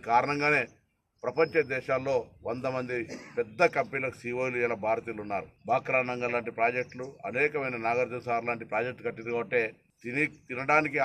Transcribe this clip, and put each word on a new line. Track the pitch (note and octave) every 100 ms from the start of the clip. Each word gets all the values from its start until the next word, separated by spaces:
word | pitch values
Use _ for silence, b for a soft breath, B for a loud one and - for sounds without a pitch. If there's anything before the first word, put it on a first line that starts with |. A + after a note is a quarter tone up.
| A2+
కారణంగానే | A#2+ C3 C#3+ D3 C#3+ A#2 _ _ _ _ -
ప్రపంచ | B2 B2 D#3+ D#3+ B2+
దేశాల్లో | C3 B2+ C3 C3+ B2+ A2 - G#2
వంద | B2 C3 C3
మంది | B2 B2 A2 - - A#2+
పెద్ద | A2 A2 F3+ C#3+
కంపెనీలకు | A#2 C3+ C3 -
సీఈఓలు | A#2+ B2 B2+ B2 A#2+
ఇలా | A2 G#2+
భారతీయులు | A2+ A2+ G#2+ G#2
ఉన్నారు. | G2 E2 _ G2+
బాక్రా | B2+ C3 C3 B2
నంగల్ | B2 A#2+ A#2+
లాంటి | A2 A2+
ప్రాజెక్టులు, | A#2 B2+ A#2+ B2+ B2+ - F#2+
అనేకమైన | A#2+ D3 D3 C3 A#2+ A2+
నాగార్జున | A#2+ A#2+ A#2+ A#2+
సాగర్ | A#2 A#2+
లాంటి | A#2 A2+
ప్రాజెక్టు | B2+ B2 A#2+ A2+
కట్టింది | G#2 A2+
కాబట్టి | A#2 G2+ B2 A2 - _ _
తిని, | A#2+ C3 D3+ - -
తినడానికి | B2+ C3+ D3+ D3+ C#3+